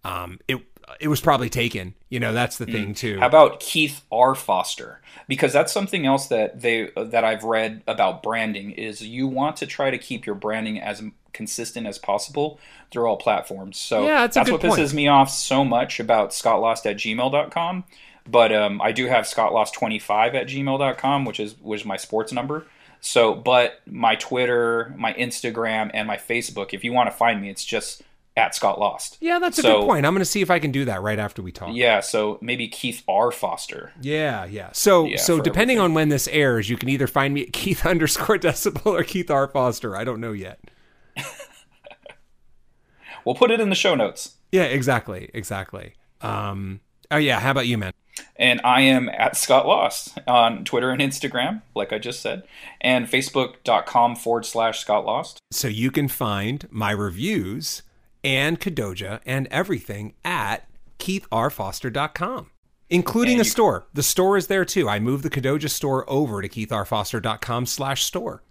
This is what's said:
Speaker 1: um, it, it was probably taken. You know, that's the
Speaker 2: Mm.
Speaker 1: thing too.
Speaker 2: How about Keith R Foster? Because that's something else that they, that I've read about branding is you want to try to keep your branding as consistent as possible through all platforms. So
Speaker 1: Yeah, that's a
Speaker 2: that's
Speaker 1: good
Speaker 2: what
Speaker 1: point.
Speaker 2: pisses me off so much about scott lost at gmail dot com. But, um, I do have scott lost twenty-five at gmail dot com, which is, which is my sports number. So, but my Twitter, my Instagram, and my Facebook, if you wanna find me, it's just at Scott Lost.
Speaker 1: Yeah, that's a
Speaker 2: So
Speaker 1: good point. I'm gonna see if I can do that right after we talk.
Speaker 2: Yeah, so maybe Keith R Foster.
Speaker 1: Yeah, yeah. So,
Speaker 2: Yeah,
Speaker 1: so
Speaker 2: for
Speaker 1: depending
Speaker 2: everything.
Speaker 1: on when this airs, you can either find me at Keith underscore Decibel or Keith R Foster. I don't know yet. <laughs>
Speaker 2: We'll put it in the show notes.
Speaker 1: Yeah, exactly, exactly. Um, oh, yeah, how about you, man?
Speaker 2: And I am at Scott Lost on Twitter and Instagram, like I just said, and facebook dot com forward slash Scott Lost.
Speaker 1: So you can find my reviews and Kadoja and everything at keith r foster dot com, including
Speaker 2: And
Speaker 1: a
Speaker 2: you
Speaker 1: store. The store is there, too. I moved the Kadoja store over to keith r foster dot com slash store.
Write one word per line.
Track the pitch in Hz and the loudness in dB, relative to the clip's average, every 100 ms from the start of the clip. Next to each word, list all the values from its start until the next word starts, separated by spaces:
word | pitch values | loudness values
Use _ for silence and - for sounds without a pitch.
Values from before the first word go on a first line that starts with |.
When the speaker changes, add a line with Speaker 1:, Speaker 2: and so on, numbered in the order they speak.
| 95 | -8
Speaker 1:
um, | 92 90 92 - | -8 -8 -12 -8
it, | 127 - - - - | -8 -8 -20 -20 -8
it | 156 | -4
was | 147 | 0
probably | - 143 123 | 2 2 0
taken. | 127 120 113 92 - - | -2 -2 -2 -10 -14 -8
You | 123 | -4
know, | 120 | -2
that's | 113 120 - | 0 -2 -4
the | 113 | -6
Speaker 2:
Mm. | |
Speaker 1:
thing | 113 101 | -4 -4
too. | 104 117 101 | -6 -4 0
Speaker 2:
How | 123 | 6
about | 151 147 - | 10 8 6
Keith | - 165 151 139 _ | -6 -2 -2 -4 _
R | 110 127 - | 4 4 4
Foster? | - 95 - - - - - - - | 0 0 0 -6 -12 -18 -20 -20 -6
Because | 131 156 | 0 2
that's | 143 160 | 4 2
something | - 196 190 139 | 0 -2 0 2
else | 135 135 | 2 2
that | 117 107 - | 0 0 -2
they, | 120 113 107 - | 0 0 -2 -6
that | 110 117 113 | -2 2 2
I've | 110 | 0
read | 110 113 110 110 - | 0 0 0 -4 -8
about | 113 98 90 | 0 0 0
branding | 107 113 110 101 101 | -4 -2 -2 -4 -8
is | - 110 104 | -10 -10 -10
you | 107 120 135 | -12 -4 -4
want | 131 143 156 | -2 -4 -4
to | 156 | -10
try | - 135 | -2 -2
to | 127 | -2
keep | - 120 - | -8 -10 -6
your | 101 | -6
branding | 107 110 110 107 | -4 -4 -4 -6
as | - 104 107 - _ | -8 -10 -12 -18 _
consistent | - 107 - 117 - 110 | -14 -10 -8 -8 -8 -10
as | 98 | -10
possible | - 101 - 143 151 151 - - - | -4 -4 -2 -4 -4 -6 -20 -20 -12
through | - 117 | -2 0
all | 104 | 2
platforms. | - 104 - 98 95 95 | 0 0 -2 -12 -12 -12
So | - 113 302 | -2 0 4
Speaker 1:
Yeah, | 302 | 4
that's | 254 262 | 4 4
a | |
Speaker 2:
that's | 254 | 2
Speaker 1:
good | |
Speaker 2:
what | 165 | 2
Speaker 1:
point. | 185 180 | 2 2
Speaker 2:
pisses | 147 | 2
me | 147 143 | 2 6
off | 143 135 | 8 6
so | - - 131 139 | 2 0 2 2
much | 117 131 - | 2 0 -4
about | 113 113 101 | 2 4 4
scott | - 120 113 | 0 2 2
lost | 113 113 107 | 2 0 -2
at | 104 | -4
gmail | 113 110 127 | -4 -2 0
dot | 143 - | 0 0
com. | - 170 185 180 - - - - | -2 -2 -4 -8 -18 -20 -20 2
But, | 120 113 | 6 6
um, | 107 104 101 | 6 2 2
I | 107 | 0
do | 117 127 | 0 2
have | 123 107 | 2 2
scott | - 110 | 0 2
lost | 110 104 | 4 0
twenty-five | - 117 107 - 107 117 131 | -2 -4 -4 -2 2 2 0
at | 123 | -4
gmail | 135 139 135 | -4 -2 0
dot | 139 131 | 0 0
com, | 131 143 131 | 0 0 -2
which | 104 | -4
is, | 104 110 | -8 -8
which | - 107 | -8 -8
is | 104 | -6
my | 95 | -8
sports | - 110 110 | -4 -4 -2
number. | 127 131 151 - _ - _ | -4 -4 -6 -10 _ -20 _
So, | - - 113 95 | -2 4 4 4
but | 123 127 120 - - | 4 6 4 0 -16
my | 123 117 110 | -2 0 0
Twitter, | - 127 123 120 117 117 117 139 | -2 -2 0 2 2 0 -4 -4
my | 113 | -6
Instagram, | - 120 - 120 113 113 110 107 | -2 -6 -4 -6 -4 -2 -2 -2
and | 110 107 | -4 -4
my | 101 | -6
Facebook, | - 117 117 - 98 | -4 -4 -4 -8 -8
if | 98 | -6
you | 117 | -2
wanna | 123 117 | 2 0
find | - 117 107 | 2 2 2
me, | 98 | -4
it's | 98 - | -10 -6
just | 113 - - - _ _ - | -6 -6 -14 -20 _ _ 0
at | 101 - | 0 2
Scott | 104 101 | 0 2
Lost. | 104 - - - | -2 -2 -12 -8
Speaker 1:
Yeah, | 330 349 | -2 0
that's | 359 - | 0 2
a | |
Speaker 2:
So | 247 220 | 4 4
Speaker 1:
good | 208 | 4
point. | 170 143 | 2 2
I'm | 190 | 2
gonna | 180 | 0
see | 208 | -2
if | 180 | 2
I | 175 | 0
can | 151 | 0
do | 135 131 | -2 -2
that | 98 | -2
right | 101 107 | -4 -2
after | 104 - | -4 -6
we | 92 | -12
talk. | - 87 117 | -12 -10 0
Speaker 2:
Yeah, | 120 107 | 4 4
so | 98 113 107 104 | 2 0 0 -2
maybe | 117 120 113 | -6 -4 -4
Keith | - 127 113 - | -6 -6 -6 -2
R | 190 123 | 2 2
Foster. | - - - - - - - | 0 -4 -6 -10 -14 -16 -12
Speaker 1:
Yeah, | 135 151 151 113 104 | -4 -2 -2 -4 -8
yeah. | 104 90 | -12 -10
So, | - - 185 156 | 0 6 6 6
Speaker 2:
Yeah, | - | 0
Speaker 1:
so | - 165 | 2 2
Speaker 2:
for | |
Speaker 1:
depending | 170 170 240 247 | 2 2 2 4
Speaker 2:
everything. | 185 | 4
Speaker 1:
on | |
when | 160 151 | 4 4
this | 143 - | 2 0
airs, | 151 143 117 101 | 2 4 2 0
you | 120 | -4
can | 123 | -2
either | 135 131 | 0 0
find | - 139 143 | 0 0 -2
me | |
at | - | -4
Keith | - - 185 - | -4 -2 0 2
underscore | 180 156 - - 208 | 2 2 0 0 2
Decibel | 170 147 208 - - | 2 0 -2 -2 0
or | 175 | 0
Keith | 160 190 175 | 0 -2 0
R | 143 139 | 0 2
Foster. | 139 127 113 117 95 | 2 0 0 -6 -6
I | |
don't | 117 113 | -6 -6
know | 117 | -8
yet. | 104 92 - - _ _ _ _ - | -8 -10 -16 -20 _ _ _ _ -14
<laughs> | 539 - 554 - _ _ - - - - _ _ _ _ _ _ _ _ - - - | -14 -14 -20 -20 _ _ -20 -20 -20 -20 _ _ _ _ _ _ _ _ -20 -10 -6
Speaker 2:
We'll | 120 | 2
put | - | 4
it | 220 | 4
in | 214 | 2
the | 185 | 2
show | 196 | 2
notes. | 151 104 - - _ _ | 4 2 -2 -14 _ _
Speaker 1:
Yeah, | 185 | 2
exactly, | 160 135 131 123 - 95 - | 2 0 2 0 0 -12 -12
exactly. | 120 101 101 95 98 - - _ _ | -12 -8 -8 -8 -14 -16 -20 _ _
Um, | 110 107 104 98 98 95 _ _ _ | -8 -6 -6 -6 -8 -10 _ _ _
oh, | 151 | 0
yeah, | 147 117 | 2 2
how | 123 | 2
about | 135 120 | 0 0
you, | 117 | -2
man? | 98 - _ - - - | -4 -10 _ -20 -20 2
Speaker 2:
And | 123 120 | 2 4
I | 123 127 | 4 6
am | 135 131 123 | 8 6 2
at | - 117 - | 0 0 0
Scott | - 131 147 | 4 4 6
Lost | 196 - - - - - | 4 2 -2 -12 -12 2
on | 123 117 110 | 6 6 2
Twitter | - 123 127 | -2 -2 0
and | 131 | 0
Instagram, | 139 135 143 123 131 214 - - | 0 -2 -4 -2 -2 -4 -8 -6
like | 98 | -4
I | 107 | -4
just | 120 120 | -6 -8
said, | 113 190 - - - - | -6 -6 -10 -20 -20 -4
and | - 127 117 | 2 2 2
facebook | 131 131 135 127 - - | -2 0 0 -2 -4 0
dot | 110 - | 2 2
com | 123 117 117 | 2 2 0
forward | - 117 110 | -2 -2 -2
slash | 117 113 110 | -2 -2 -2
Scott | - 104 107 | 0 0 0
Lost. | 117 165 - _ | -4 -4 -14 _
Speaker 1:
So | - 131 | -6 -4
you | 107 127 | -2 -2
can | 135 139 | 0 -4
find | - 120 101 101 139 - | -2 -4 -2 -4 -6 -10
my | - 107 | -6 -2
reviews | 104 104 87 156 208 95 117 156 - - _ _ _ | -2 -4 -4 -4 -2 -4 -8 -8 -10 -14 _ _ _
and | 139 135 143 165 | -2 0 0 -2
Kadoja | - 151 104 92 98 110 - | -4 -4 -6 -6 -10 -10 -6
and | 131 135 | -6 -4
everything | 139 196 143 - 101 107 _ | -4 -4 -4 -6 -12 -12 _
at | 165 175 107 104 - - - - | -6 -4 -4 -6 -8 -20 -20 -12
keith | - 190 - | -4 -4 -2
r | 113 123 | 0 0
foster | - 117 - 131 | -2 -8 -6 -6
dot | 117 151 - | -4 -6 -6
com, | 180 254 - _ _ _ _ | -6 -8 -12 _ _ _ _
including | 175 175 226 247 | 0 2 2 2
Speaker 2:
And | 247 | 4
Speaker 1:
a | 220 | 2
Speaker 2:
you | |
Speaker 1:
store. | - 214 95 - | 4 2 2 -6
The | - | -4
store | 139 - 185 196 | -2 2 4 2
is | - | 2
there, | 196 175 | -2 0
too. | - 131 | 0 0
I | 104 | 0
moved | 113 139 | 0 -2
the | 151 | -2
Kadoja | - 131 147 147 | -2 -2 -2 -2
store | - 147 131 - | -4 -2 -2 0
over | 139 147 101 | 0 0 -2
to | 98 | -6
keith | - 107 | -8 -4
r | 110 98 | -4 -2
foster | 110 104 117 | -2 -2 -2
dot | 110 107 | -2 -4
com | - 120 127 | -4 -4 -4
slash | - 139 139 - | -4 -4 -2 -2
store. | 185 226 - _ | -4 -6 -10 _